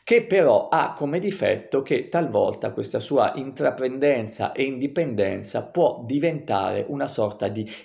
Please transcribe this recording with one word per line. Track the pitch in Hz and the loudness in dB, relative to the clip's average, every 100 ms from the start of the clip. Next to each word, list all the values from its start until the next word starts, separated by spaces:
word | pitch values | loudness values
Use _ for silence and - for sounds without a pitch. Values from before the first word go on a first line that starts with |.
che | - 233 | 2 2
però | 226 190 151 104 - | 4 4 6 6 4
ha | 160 147 | 2 0
come | - 143 165 | -2 -4 -2
difetto | 196 196 101 101 - 135 | -2 0 0 0 0 -2
che | 135 127 - | 0 -2 0
talvolta | 165 151 104 98 101 110 | -2 0 2 2 0 -6
questa | 110 110 113 | -6 -4 -4
sua | - 139 104 - | 0 2 2 0
intraprendenza | 135 131 143 120 131 131 143 131 107 - 104 | -8 -2 -2 0 -4 0 2 2 -2 -4 -6
e | - | -2
indipendenza | 135 127 143 143 156 107 98 95 101 113 - | -4 -2 -4 -2 -2 0 0 -2 -6 -6 -4
può | 175 156 - | 2 2 2
diventare | 117 143 165 151 - 101 95 98 - | -4 0 0 -2 -2 0 0 -2 -4
una | 143 139 | -4 -4
sorta | - 104 101 101 | -2 -2 -2 -4
di | 107 107 - | -4 -8 -12